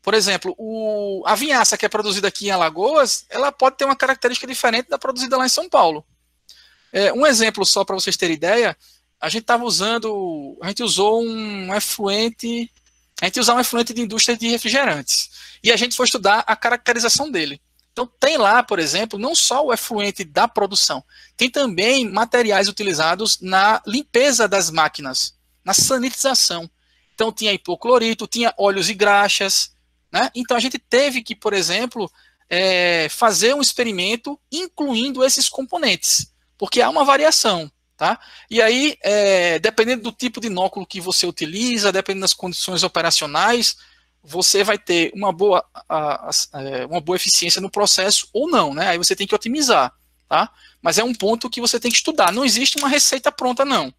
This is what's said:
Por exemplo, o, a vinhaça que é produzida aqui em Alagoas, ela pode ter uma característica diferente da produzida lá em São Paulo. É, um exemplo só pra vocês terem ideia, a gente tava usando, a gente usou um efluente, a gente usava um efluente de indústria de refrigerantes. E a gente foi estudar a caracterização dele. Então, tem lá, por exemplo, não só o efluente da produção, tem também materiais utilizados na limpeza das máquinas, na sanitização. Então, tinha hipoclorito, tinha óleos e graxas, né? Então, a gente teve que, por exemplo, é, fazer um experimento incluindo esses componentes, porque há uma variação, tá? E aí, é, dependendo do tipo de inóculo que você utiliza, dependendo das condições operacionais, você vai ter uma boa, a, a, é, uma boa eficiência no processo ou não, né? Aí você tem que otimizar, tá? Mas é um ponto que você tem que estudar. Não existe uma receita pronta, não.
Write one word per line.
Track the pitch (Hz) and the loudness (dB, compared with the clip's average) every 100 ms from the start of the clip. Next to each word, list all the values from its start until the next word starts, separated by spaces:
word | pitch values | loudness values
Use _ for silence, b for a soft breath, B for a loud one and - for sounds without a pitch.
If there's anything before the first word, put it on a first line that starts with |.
Por | - | 2
exemplo, | 214 196 185 185 - | 0 2 -2 -4 -10
o, | 220 220 220 214 202 196 - | -10 -6 -4 -4 -4 -4 0
a | 202 | 0
vinhaça | 294 262 214 247 | 2 2 2 0
que | 208 | -2
é | |
produzida | 214 208 196 196 | -2 -2 -2 -2
aqui | - 202 | -2 -2
em | |
Alagoas, | 190 165 156 220 311 247 - - | 0 0 0 0 2 2 -2 -6
ela | 220 277 | -4 -4
pode | 277 262 269 | 2 0 2
ter | 277 | -2
uma | 269 | 0
característica | 262 262 247 247 262 | 0 0 -2 -4 -8
diferente | 254 254 226 254 | -2 0 0 -4
da | 269 | -6
produzida | 262 247 247 262 | -4 -6 -2 0
lá | 254 | 0
em | |
São | - 349 | -2 2
Paulo. | 302 175 151 - _ _ _ _ b b b b | 4 4 2 -12 _ _ _ _ b b b b
É, | 247 202 | 0 0
um | 185 302 | 4 4
exemplo | 226 220 208 190 | 4 2 0 0
só | 208 196 | 0 0
pra | 190 | -2
vocês | 196 185 | -4 -2
terem | 180 156 | -2 0
ideia, | 170 226 214 151 b b b _ | 2 2 2 -2 b b b _
a | 160 | -6
gente | 226 | -6
tava | 226 240 | 0 0
usando, | 240 170 202 233 220 208 185 156 139 - | 0 -2 -2 -2 -4 -6 -6 -8 -12 -12
a | 170 | -10
gente | 208 | -6
usou | 185 170 202 226 | -2 2 2 2
um | 233 220 214 202 185 202 | 0 -6 -8 -8 -4 -4
efluente, | - - 202 208 226 226 233 233 233 _ _ _ _ - | -4 -4 -2 0 -2 -4 -6 -6 -6 _ _ _ _ -6
a | 185 | -4
gente | 247 | 2
usava | 226 240 | 4 4
um | |
efluente | 247 233 233 | 2 0 -2
de | 226 | -4
indústria | 226 220 - 233 | -4 0 0 0
de | 233 | -2
refrigerantes. | 233 226 254 262 151 127 - - B B B | -2 0 0 0 -2 -2 -2 -4 B B B
E | 220 | 0
a | 226 | 2
gente | 240 - | 0 0
foi | 247 | 0
estudar | 254 196 208 | 2 2 2
a | - 214 | 2 -2
caracterização | 233 240 - 240 240 - 302 | 0 -2 0 0 0 0 -2
dele. | 214 147 143 _ _ _ | -4 -4 -8 _ _ _
Então, | - 247 _ | -10 -10 _
tem | 269 311 | 0 2
lá, | 202 233 | 4 4
por | 240 180 | 2 -2
exemplo, | 156 175 220 202 | -2 -2 -4 -6
não | 247 339 | -2 0
só | - 254 302 | 0 0 0
o | |
efluente | 226 - 214 202 190 | -2 -2 -4 -4 -6
da | 170 185 233 | -4 0 0
produção, | - 196 208 - 147 - b b - | 0 -2 0 0 -2 -10 b b -4
tem | 247 | -2
também | 285 269 170 214 269 226 | 0 -2 0 2 2 0
materiais | 196 233 247 226 196 196 | -2 0 2 2 2 2
utilizados | - 202 156 160 180 220 - | -2 -4 0 0 0 -2 -2
na | 185 190 202 220 - | 0 2 4 2 -2
limpeza | 240 302 233 277 233 214 | -6 0 2 2 2 2
das | 196 165 | 2 0
máquinas, | 160 151 - 139 131 - _ _ _ | 0 0 -2 -8 -6 -6 _ _ _
na | 180 | -2
sanitização. | 190 - 262 240 - 269 247 - 170 170 _ _ _ _ | 0 2 0 -2 -2 0 2 0 -2 -10 _ _ _ _
Então, | - 220 | -4 -4
tinha | 214 214 | 0 -2
hipoclorito, | 190 - 175 233 254 226 220 214 | -2 -4 -4 2 4 2 -2 -6
tinha | 226 233 - | -2 -2 2
óleos | 202 196 180 | 0 2 -2
e | |
graxas, | 196 208 202 202 - 196 - - _ _ _ _ | 2 4 4 4 0 0 -2 -2 _ _ _ _
né? | 180 254 240 | -2 -2 -4
Então, | 240 240 | -2 -2
a | |
gente | 247 240 | -2 -6
teve | _ 247 285 254 | _ 2 2 -2
que, | 220 226 | -8 -6
por | 214 | -2
exemplo, | 202 160 185 240 233 180 b b b _ | -2 0 -2 -4 -6 -10 b b b _
é, | 175 190 180 180 170 151 | 0 2 2 2 0 -2
fazer | - 196 180 220 | 0 2 4 2
um | 285 | 2
experimento | 262 - 233 190 180 233 - 285 _ | 0 0 -2 -2 -4 -4 -8 -14 _
incluindo | 302 370 - 285 226 262 254 | -10 -10 -6 -4 -2 -4 0
esses | 262 262 - | 0 2 -2
componentes, | - 269 349 277 175 - - - _ _ _ | -4 -8 -2 -2 -2 0 -2 -4 _ _ _
porque | 202 247 | -2 2
há | 240 | 2
uma | 311 285 | 2 4
variação, | 269 311 - 226 175 151 _ _ _ | 4 4 2 2 0 -4 _ _ _
tá? | 160 233 B B B | -2 -2 B B B
E | 226 | 2
aí, | 220 247 294 - | 4 4 0 -2
é, | - 208 202 190 175 160 | 0 2 4 4 2 0
dependendo | 214 220 226 254 | 0 0 0 0
do | 226 | -4
tipo | - 247 233 | -6 -6 -6
de | 226 | -6
inóculo | 185 185 - 180 | -2 -4 -4 -12
que | 190 | -10
você | 180 180 175 | -4 -2 -2
utiliza, | 165 156 185 247 233 202 | -4 -8 -4 -2 0 2
dependendo | 190 190 190 | 0 -2 -4
das | 190 | -2
condições | - 185 175 - 180 | -2 -4 -8 -6 -2
operacionais, | 175 170 165 - 151 147 202 240 226 - b b b _ | -2 0 0 0 0 0 2 2 0 -4 b b b _
você | 151 165 185 196 | -10 -2 2 2
vai | 202 208 | 2 0
ter | - 170 165 190 | 0 0 0 -2
uma | 202 | -4
boa, | 170 202 180 - - - | 2 4 4 0 -18 -6
a, | 160 151 143 - | -4 -2 -4 -2
a, | 147 - 147 | -4 -4 -10
é, | 135 131 127 | -8 -8 -6
uma | 170 | -6
boa | 151 180 | -2 -2
eficiência | - - 175 - | 2 2 2 0
no | 185 | -2
processo | - 202 - 190 208 - | 0 2 2 2 0 0
ou | 214 311 | -4 2
não, | 269 151 | 2 2
né? | 139 190 | 0 -2
Aí | 170 | 0
você | - 190 | -2 -2
tem | 196 | -2
que | |
otimizar, | 208 226 294 277 180 123 _ _ _ _ | -2 -2 -2 2 2 2 _ _ _ _
tá? | 156 214 b b b | 0 0 b b b
Mas | 165 165 | -2 0
é | |
um | 240 | -2
ponto | 240 196 233 247 | -2 -2 -2 -4
que | 240 | -4
você | 233 233 | -2 -2
tem | 240 | 0
que | - | 0
estudar. | - 311 170 | 0 2 2
Não | 208 262 | 2 0
existe | 220 269 294 | 2 0 0
uma | 277 | 0
receita | 285 - 269 294 | 2 2 2 -2
pronta, | - 247 240 277 | -2 -4 0 0
não. | 233 135 | 0 -2